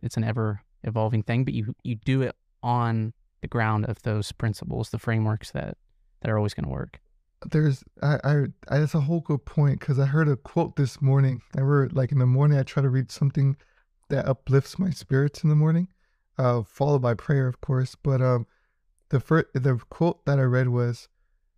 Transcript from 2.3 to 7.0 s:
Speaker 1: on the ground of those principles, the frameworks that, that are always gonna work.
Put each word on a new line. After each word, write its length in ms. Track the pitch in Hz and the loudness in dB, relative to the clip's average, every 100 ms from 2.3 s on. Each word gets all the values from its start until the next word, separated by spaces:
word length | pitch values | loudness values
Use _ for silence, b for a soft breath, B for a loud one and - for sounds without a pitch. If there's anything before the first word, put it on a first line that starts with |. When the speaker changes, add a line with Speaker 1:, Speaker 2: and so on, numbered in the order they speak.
| - _ _ | -6 _ _
Speaker 1:
on 520 | 120 120 117 113 110 - _ _ | -2 0 0 -2 -4 -8 _ _
the 60 | - | -6
ground 380 | 120 110 107 110 | -2 0 0 -2
of 160 | 110 | -4
those 280 | - 107 104 | -4 -4 -4
principles, 580 | - 113 107 - 117 113 | -6 -4 -4 -6 -6 -6
the 100 | 113 | -6
frameworks 520 | - 113 107 110 - | -2 0 0 -2 -6
that, 260 | - 52 - _ _ _ _ | -8 -8 -10 _ _ _ _
that 80 | - | -4
are 60 | 107 | -2
always 160 | 104 | -2
gonna 160 | - - | -4 -6
work. 300 | 67 - - | -6 -10 -14